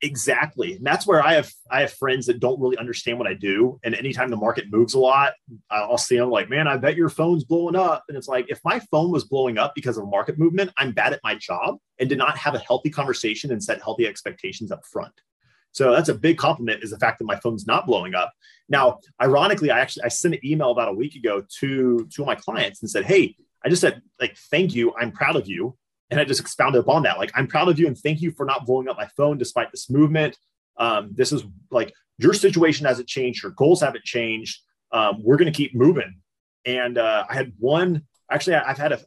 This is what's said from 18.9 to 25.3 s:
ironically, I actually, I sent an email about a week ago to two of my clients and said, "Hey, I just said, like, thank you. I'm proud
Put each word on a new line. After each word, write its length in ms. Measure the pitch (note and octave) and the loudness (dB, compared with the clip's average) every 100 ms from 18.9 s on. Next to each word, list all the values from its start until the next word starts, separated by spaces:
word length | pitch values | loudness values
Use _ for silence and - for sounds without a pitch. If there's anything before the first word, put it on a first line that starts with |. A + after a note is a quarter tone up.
| - _ - | 2 _ 0
ironically, 520 | C3 C#3+ G3 G#3 D3 | 2 4 4 2 2
I 80 | A#2+ | 2
actually, 240 | C3+ - | 0 -4
I 60 | A#2+ | -6
sent 260 | - F3 D#3+ | -2 -2 -2
an 100 | C3+ | -2
email 240 | D#3 C3 | 0 2
about 200 | A#2+ A2+ | 0 -2
a 40 | |
week 220 | G2 C#3+ B2+ | -4 -6 -4
ago 280 | A2+ G2+ G2+ - | -4 -4 -6 -8
to 480 | C#3 C3+ B2+ A#2+ A2+ | -4 0 2 2 -2
two 100 | - | -6
of 60 | C#3 | -4
my 80 | G#2+ | -4
clients 480 | - G#3+ G2+ - | -6 -4 -4 -6
and 60 | A2 | -6
said, 160 | G#2+ G2 | -4 2
"Hey, 300 | G3 - - _ _ C3 | 4 2 -4 _ _ -2
I 40 | |
just 120 | F3 | 2
said, 220 | D#3 A#2+ _ _ | 2 0 _ _
like, 160 | B2 - _ | -8 -8 _
thank 240 | D3+ F#3 A#2+ | 0 0 0
you. 180 | A#2 | 0
I'm 180 | A2+ A#2 | 0 -6
proud 240 | - C#3+ | -4 -2